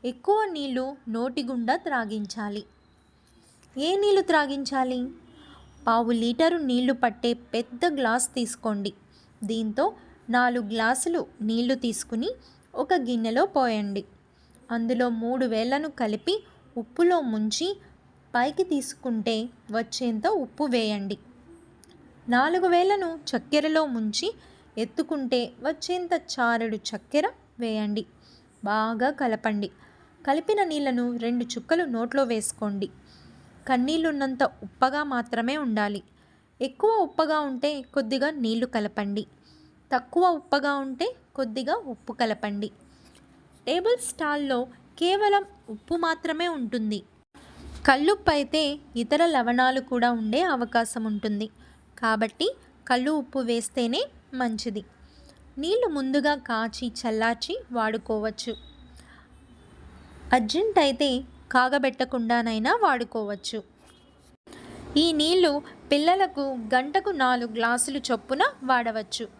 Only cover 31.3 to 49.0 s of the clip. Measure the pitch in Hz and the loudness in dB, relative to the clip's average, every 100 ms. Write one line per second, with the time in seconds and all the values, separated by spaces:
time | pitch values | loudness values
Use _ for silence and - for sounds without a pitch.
31.3 | 240 240 233 - 330 330 233 240 277 254 | -2 -2 -8 0 0 2 -2 0 0 2
32.3 | 226 208 - 208 196 185 - - - - | 0 -4 -4 -4 -4 -6 -8 -20 -20 -20
33.3 | - - - - 254 254 320 320 294 269 | -20 -20 -16 0 0 2 2 0 0 -2
34.3 | 254 269 - 196 - 262 294 294 247 233 | 0 0 0 -18 0 0 0 -2 -4 -2
35.3 | 233 233 294 269 214 208 202 - _ _ | -2 -2 -2 -2 0 -2 -4 -10 _ _
36.3 | _ _ _ 269 - 415 440 349 - 311 | _ _ _ -6 0 2 4 2 0 0
37.3 | 311 285 254 294 294 247 285 220 262 285 | 0 -2 -2 -2 -4 -4 -4 -2 0 0
38.3 | 311 226 226 247 247 208 - 202 202 208 | 0 -2 0 -2 -2 -4 -4 -4 -4 -8
39.3 | - _ - - _ _ 247 - 349 359 | -16 _ -20 -20 _ _ -4 0 2 2
40.3 | 320 - 285 285 277 269 254 415 508 _ | 2 0 0 0 -2 -4 -4 -6 -6 _
41.3 | - 262 220 254 403 311 220 - 226 233 | -6 -6 -4 -2 -4 -4 -12 -12 -2 0
42.3 | 208 208 202 214 - - - - - - | 0 -4 -6 -8 -10 -20 -20 -20 -20 -20
43.3 | - - - - 330 392 494 - - 302 | -20 -20 -12 -2 0 2 0 -2 -4 -2
44.3 | 294 285 247 254 - - - 349 392 415 | -2 0 -2 -2 -10 -20 -2 0 4 4
45.3 | 403 403 - - 214 - 339 339 320 330 | 4 0 -16 -14 -14 -4 -2 0 -2 -4
46.3 | 320 349 311 233 247 214 208 - _ _ | -2 -2 -2 -4 -2 -2 -4 -8 _ _
47.3 | - - - - - - 269 302 403 - | -20 -20 -18 -16 -2 4 4 4 4 2
48.3 | 294 277 311 294 294 - 233 | 2 2 0 0 -2 -8 -6